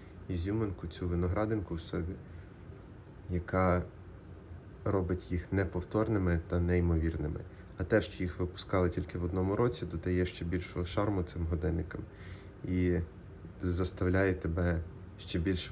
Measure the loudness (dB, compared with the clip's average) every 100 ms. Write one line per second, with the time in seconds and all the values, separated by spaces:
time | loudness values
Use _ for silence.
0 | -16 -14 -4 -2 0 0 0 -2 -8 -4
1 | 0 2 2 2 2 0 -2 -6 -4 -4
2 | -4 -6 -10 -14 -14 -16 -14 -14 -16 -16
3 | -16 -14 -2 -2 2 4 6 4 2 -10
4 | -16 -16 -16 -16 -14 -14 -14 -6 0 2
5 | 2 -2 0 -4 2 2 2 0 0 2
6 | 4 4 4 2 2 2 4 6 6 4
7 | 2 0 -2 -4 -8 -14 -14 -6 4 4
8 | 4 -2 -4 0 -4 -4 0 4 4 2
9 | -2 -2 0 2 2 4 2 2 -4 -2
10 | 0 2 2 -2 -2 -2 -2 -4 -2 0
11 | 2 0 -2 -2 0 0 2 0 -2 -6
12 | -10 -12 -12 -12 -14 -10 -2 2 4 4
13 | 0 -8 -16 -14 -14 -4 0 2 0 2
14 | 2 6 4 4 0 2 4 2 -2 -10
15 | -14 -12 -4 0 2 2 0